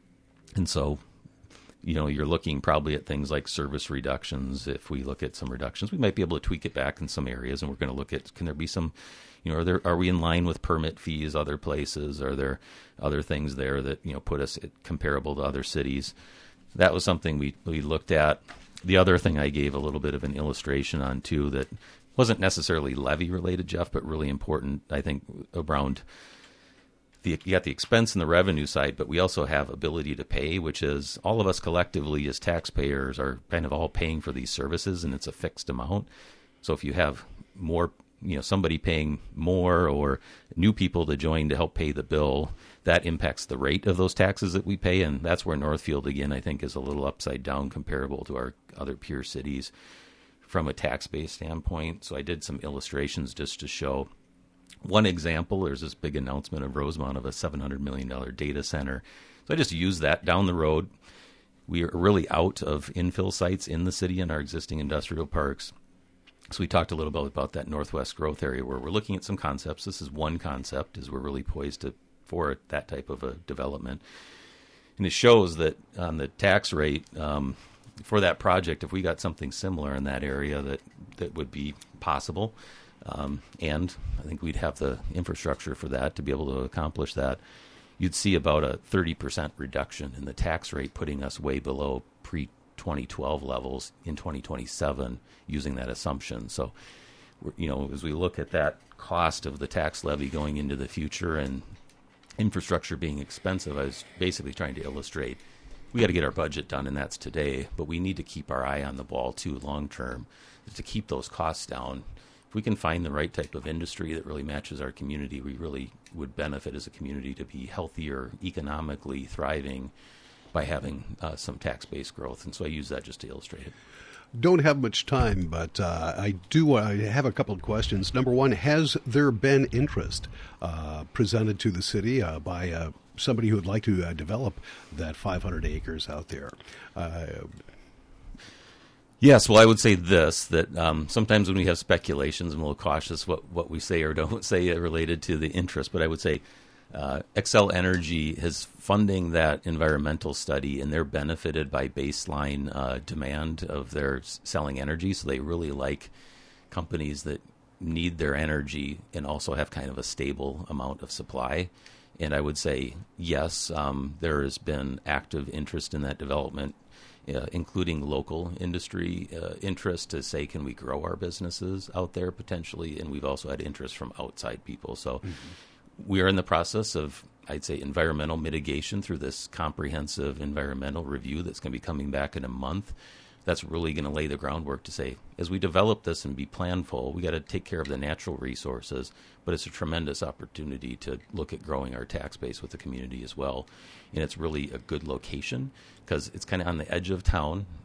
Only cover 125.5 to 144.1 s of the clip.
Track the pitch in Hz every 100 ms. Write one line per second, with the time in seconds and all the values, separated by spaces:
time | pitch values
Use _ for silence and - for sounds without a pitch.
125.5 | 85 82 - 87 85 82 - 101 92 -
126.5 | 160 156 123 104 101 107 131 127 120 131
127.5 | 92 - 110 - 101 92 127 127 123 135
128.5 | 90 139 151 156 - 131 135 143 110 135
129.5 | 139 131 123 143 98 92 - - - -
130.5 | - 87 80 76 76 76 - 104 110 107
131.5 | 101 110 90 - 107 110 131 90 78 80
132.5 | 87 92 82 80 - - - - 110 110
133.5 | 107 90 107 110 92 85 80 76 113 117
134.5 | - - - - 76 80 80 101 87 98
135.5 | 82 - - 82 80 - 73 - - 69
136.5 | - - - - - 85 85 80 - -
137.5 | - - - - - - - - - -
138.5 | - - - - - _ - 139 120 -
139.5 | 107 113 110 113 92 87 90 78 - -
140.5 | 82 - 80 82 78 73 117 110 107 95
141.5 | 95 87 85 - 87 - 71 71 - 87
142.5 | 76 76 71 82 78 - 82 - 85 -
143.5 | 85 - 80 - 85 78